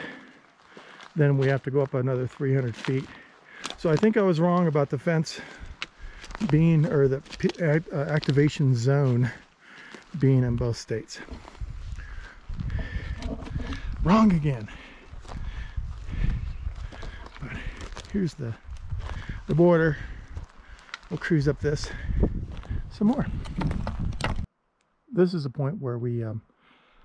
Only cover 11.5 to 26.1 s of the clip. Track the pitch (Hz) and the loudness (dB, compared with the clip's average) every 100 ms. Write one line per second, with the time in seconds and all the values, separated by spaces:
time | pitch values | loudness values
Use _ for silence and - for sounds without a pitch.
11.5 | - - - - - - - - - - | -12 -10 -10 -10 -10 -10 -12 -14 -18 -10
12.5 | - - - - - - - - - - | -6 -4 -4 -4 -6 -6 -8 -6 -8 -8
13.5 | - - - - - 156 214 220 170 147 | -8 -6 -6 -6 -2 4 6 8 6 2
14.5 | 123 107 - - - - - - - - | -2 -6 -14 -18 -20 -18 -16 -12 -10 -8
15.5 | - - - - - - - - - - | -8 -8 -8 -8 -10 -8 0 0 0 -4
16.5 | - - - - - - - - - - | -6 -8 -8 -10 -10 -12 -12 -14 -12 -10
17.5 | - - - - - - 202 175 - 120 | -8 -10 -10 -12 -12 -6 -2 -2 -4 -8
18.5 | 110 - - - - - - - - - | -8 -12 -12 -8 -8 -6 -8 -8 -10 -2
19.5 | 151 175 165 160 147 - - - - - | 4 6 6 4 0 -6 -12 -12 -12 -14
20.5 | - - - - - - 165 - 160 143 | -18 -20 -20 -16 -16 -10 -8 2 2 2
21.5 | 139 147 151 - - - - - - - | 0 0 -2 -4 -8 -4 2 2 0 -8
22.5 | - - - - - 214 269 - - - | -10 -6 -6 -6 0 2 2 -2 -4 -6
23.5 | - 156 - - - - - - - - | -4 -2 -2 -4 -4 -4 -2 -2 -2 -6
24.5 | _ _ _ _ _ _ 240 180 175 139 | _ _ _ _ _ _ 2 2 2 -4
25.5 | 117 135 196 135 120 123 | -2 -2 -2 -4 -4 -2